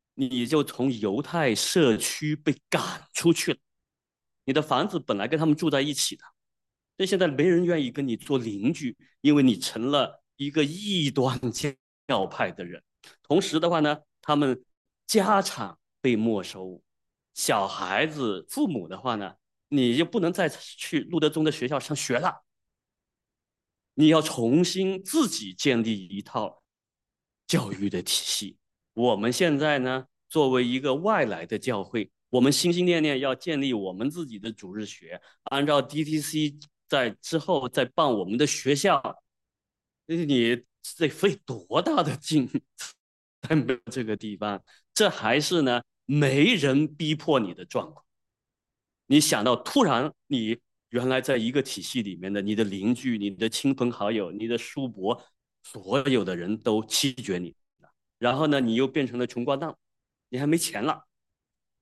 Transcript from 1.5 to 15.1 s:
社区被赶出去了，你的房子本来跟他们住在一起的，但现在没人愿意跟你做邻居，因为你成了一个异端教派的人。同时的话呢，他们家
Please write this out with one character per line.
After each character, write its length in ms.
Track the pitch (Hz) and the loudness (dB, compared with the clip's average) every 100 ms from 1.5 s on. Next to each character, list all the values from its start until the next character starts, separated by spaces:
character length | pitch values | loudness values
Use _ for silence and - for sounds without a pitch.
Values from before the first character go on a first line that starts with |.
社 400 | 104 - 185 135 107 | 2 2 4 4 4
区 360 | - - 151 | 0 -4 -4
被 240 | 156 156 143 - | -2 -2 -4 -2
赶 360 | 170 - - - | -4 -4 -8 -10
出 220 | - 170 | 0 4
去 180 | 160 - | 4 2
了， 60 | - _ _ _ _ _ _ _ _ | -4 _ _ _ _ _ _ _ _
你 80 | - | -2
的 100 | 143 | 0
房 260 | 151 131 196 | 2 0 0
子 100 | 170 | -2
本 200 | - 101 | -4 -2
来 100 | 113 | 0
跟 100 | 156 | 0
他 60 | |
们 100 | 160 | 2
住 140 | 151 160 | 2 2
在 140 | 139 | 0
一 100 | 147 | 0
起 240 | 135 - - | -2 -4 -6
的， 80 | - _ _ _ _ _ _ - | -18 _ _ _ _ _ _ -4
但 100 | 190 | 0
现 120 | 196 | 2
在 100 | 175 | 2
没 180 | 135 175 | 2 4
人 160 | 175 | 4
愿 220 | 175 165 | 4 0
意 60 | 127 | -2
跟 180 | 143 135 | -2 -4
你 80 | 110 | -4
做 220 | - 135 | -2 -2
邻 340 | 113 101 117 | -2 -2 -2
居， 240 | 165 127 - _ _ | -2 -6 -10 _ _
因 140 | 143 | 4
为 80 | 147 | 6
你 160 | 131 90 | 6 4
成 320 | - 110 127 | -2 -4 0
了 320 | 143 117 - _ - | 0 0 -4 _ -10
一 140 | 143 | -4
个 140 | 151 | 0
异 460 | 143 180 208 185 143 | 0 -2 -4 0 0
端 280 | 135 127 120 123 - 147 135 _ _ - | 0 0 0 -6 -4 -6 -8 _ _ -4
教 180 | 113 - | -2 -2
派 240 | - 101 | -4 -4
的 140 | 90 | -6
人。 180 | 87 82 _ _ - _ | -14 -14 _ _ -20 _
同 200 | - 165 | 0 0
时 180 | - 160 | 2 0
的 80 | 170 | 0
话 120 | 170 | 2
呢， 180 | 151 151 _ _ | 0 -2 _ _
他 120 | - | 0
们 300 | 147 139 123 _ _ _ _ | 2 2 0 _ _ _ _
家 360 | - | 0